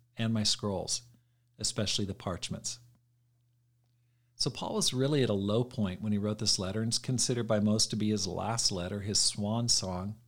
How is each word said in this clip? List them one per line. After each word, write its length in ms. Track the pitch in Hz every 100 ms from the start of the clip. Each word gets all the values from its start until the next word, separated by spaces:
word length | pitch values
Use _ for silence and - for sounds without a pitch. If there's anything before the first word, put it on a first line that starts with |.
| _ -
and 160 | 113
my 100 | 113
scrolls, 600 | 104 - 104 92 - - - _ _ _ _ -
especially 440 | 104 - 101 -
the 100 | 98
parchments." 680 | 95 - 87 - - - - - _ _ _ _ _ _ _ _ _ _ _ _ _ _ -
So 140 | 147
Paul 240 | - -
was 180 | 214 170
really 300 | 127 135 151
at 80 | 117
a 40 |
low 300 | 104 98 110
point 380 | 123 - 98 90
when 100 | 107
he 60 | 104
wrote 220 | 104 104
this 180 | 110 -
letter, 240 | 92 110
and 80 | 113
it's 80 | 113
considered 500 | - 123 - 120 110
by 120 | 107
most 320 | 107 107 -
to 40 | 107
be 140 | 107
his 160 | 107 92
last 460 | 90 98 117 -
letter, 300 | 95 87 101
his 180 | 98 98
swan 500 | - - 104 117 120
song. 460 | - 92 90 98 104